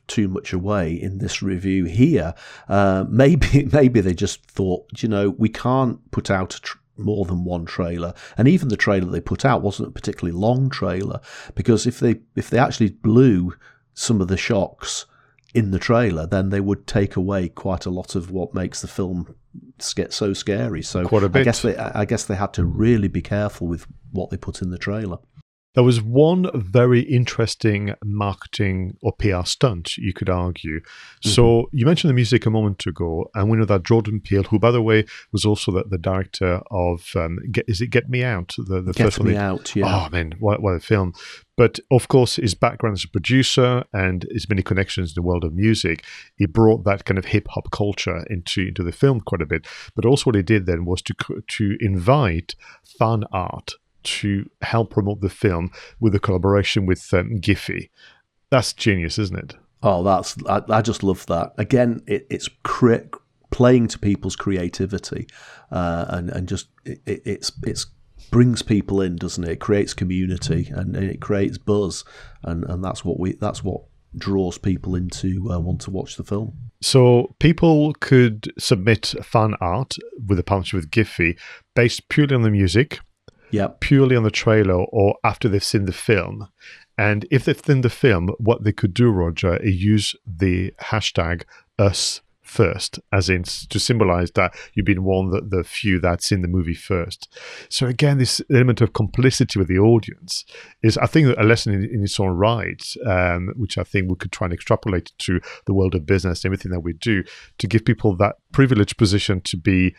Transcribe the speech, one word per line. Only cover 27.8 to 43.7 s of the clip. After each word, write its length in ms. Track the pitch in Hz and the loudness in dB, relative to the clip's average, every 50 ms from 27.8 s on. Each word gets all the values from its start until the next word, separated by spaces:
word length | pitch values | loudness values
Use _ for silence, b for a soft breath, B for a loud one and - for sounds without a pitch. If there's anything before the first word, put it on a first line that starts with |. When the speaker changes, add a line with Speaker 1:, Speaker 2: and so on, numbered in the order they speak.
| 104 101 101 - - | -2 -4 -6 -6 -6
Speaker 2:
marketing 960 | 104 101 104 101 101 95 - - - - - 107 98 95 92 90 90 - - - | -4 -4 -2 -2 -4 -4 -6 -10 -10 -6 -2 -2 -2 -2 -2 -4 -6 -8 -6 -4
or 100 | 113 - | -4 -2
P 180 | - - 107 | 0 0 0
R 140 | 92 90 90 | 0 0 -2
stunt, 540 | - - - - 127 101 87 82 - - - | -4 -2 0 0 0 0 -2 -6 -8 -8 -6
you 160 | - 98 87 | -6 -6 -6
could 160 | - - 90 | -4 -2 -2
argue. 500 | 90 90 90 90 87 - - 82 78 78 | 0 0 0 -2 -4 -6 -6 -8 -8 -8
Speaker 1:
Mm-hmm. 480 | - - - - - - - _ - 107 | -8 -12 -18 -20 -20 -20 -14 _ -4 0
Speaker 2:
So 400 | 104 123 120 117 117 117 117 - | 4 6 6 6 6 4 2 0
you 140 | - 135 117 | 0 2 2
mentioned 240 | 147 175 - - 160 | 4 4 4 2 2
the 60 | 127 | 2
music 320 | 123 123 104 127 117 - | 2 2 2 2 2 2
a 40 | 117 | 2
moment 360 | 110 110 107 104 98 - - | 0 2 0 0 -2 -4 -6
ago, 440 | 95 80 - 87 82 82 82 - - - | -8 -6 -4 -4 -4 -4 -4 -6 -6 -4
and 160 | 107 98 107 | -2 0 2
we 80 | 113 110 | 2 2
know 80 | 110 | 2
that 160 | 98 104 95 85 | 2 2 0 2
Jordan 400 | - 117 113 104 107 107 104 - | 2 2 2 2 0 -4 -6 -2
Peele, 220 | - 101 98 95 | 0 0 0 2
who, 140 | - 110 104 | 2 2 2
by 120 | 104 117 | 4 4
the 100 | 120 120 | 2 2
way, 240 | 110 113 110 107 107 B B B B B - | 2 4 4 2 2 B B B B B -4
was 120 | 98 - | 0 0
also 260 | 107 104 - - - | 0 0 0 0 -2
the, 140 | 90 92 - | -2 -2 -2
the 140 | 101 95 87 | -4 -6 -4
director 640 | 80 98 92 95 95 - - - 95 90 87 90 - - | -2 -2 -2 -2 -4 -6 -6 -4 -2 0 0 -2 -4 -4
of, 400 | - 92 87 87 87 85 - - - | -2 -2 0 0 -2 -4 -6 -6 -4
um, 260 | 95 82 82 85 92 - 131 104 | -4 -4 -4 -6 -8 -8 -6 -4
Get, 140 | 117 - - | -4 -2 -2
is 140 | 107 90 120 | -2 -2 -2
it 80 | 117 | -2
Get 180 | - 120 - 123 | 0 -2 0 0
Me 160 | 123 123 123 | -2 -2 -2
Out? 300 | 127 113 90 87 - - | -2 -2 -4 -6 -8 -10
The, 240 | - 113 95 95 92 | -10 -6 -4 -4 -4
the 140 | 92 92 90 | -4 -2 0
Speaker 1:
Get 100 | - 113 | 2 2
Speaker 2:
first 140 | 104 - - | 2 2 2
one 100 | - - | 2 2
Speaker 1:
Me 60 | 92 | 2
Speaker 2:
they 40 | 101 | 2
Speaker 1:
Out, 380 | 101 98 92 - - - - | 0 -2 -2 -4 -6 -4 -2
yeah. 300 | 104 95 95 95 95 82 | 0 0 2 0 0 0
Speaker 2:
Oh, 20 | 76 | -2
man, 240 | 80 87 82 80 80 95 | -4 -4 -4 -6 -6 -4
what, 240 | 104 101 104 - 104 | -2 0 0 0 0
what 120 | 101 90 | -2 -2
a 60 | 82 | -2
film. 320 | - - 110 101 95 90 85 B B B B B B _ _ - | -2 0 0 2 0 0 -4 B B B B B B _ _ 4
But, 200 | 120 110 - - - - | 4 4 2 -2 -2 2
of 180 | 135 120 - - | 2 2 4 4
course, 280 | - 131 123 - - | 4 4 4 4 2
his 180 | - - 107 87 | 0 -2 -2 -2
background 420 | - - 117 113 - - 113 101 | -2 -4 -6 -4 -4 -4 -4 -4
as 80 | 90 - | -4 -6
a 40 | 87 | -6
producer 760 | - 98 80 - 123 131 131 - - - 127 123 | -6 -4 0 2 2 2 2 2 2 2 2 2